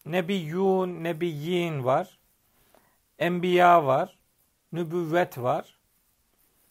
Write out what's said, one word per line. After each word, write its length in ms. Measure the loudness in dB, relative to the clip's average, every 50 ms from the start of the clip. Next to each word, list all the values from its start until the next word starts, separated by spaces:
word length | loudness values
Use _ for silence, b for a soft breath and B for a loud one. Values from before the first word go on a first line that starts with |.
| -12
nebiyyun, 960 | -6 -4 -4 -2 -2 -4 -4 -4 -6 -4 -2 0 2 2 0 0 -4 -6 -6 -6
nebiyyin 800 | -6 -6 -4 -4 -6 -6 -6 -6 -4 -2 -2 -2 -2 -4 -4 -2
var, 340 | 0 0 0 -2 -4 -12 _ _ _ _ _ _ _ b b b b b b b b b b b _ _ -4
enbiya 680 | -2 -2 0 0 0 2 4 6 8 8 8 6 6
var, 320 | 4 2 0 0 -2 -8 _ _ _ _ _ _ _ _ _ _ -12 -8
nübüvvet 640 | -8 -8 -6 -4 -4 -4 -2 0 0 0 -2 -4 -6
var. 400 | -4 -2 -2 -4 -4 -10 _ _ _ _ _ _ _ _ _ _ _ _ _ _ _ _ _ _ _ -20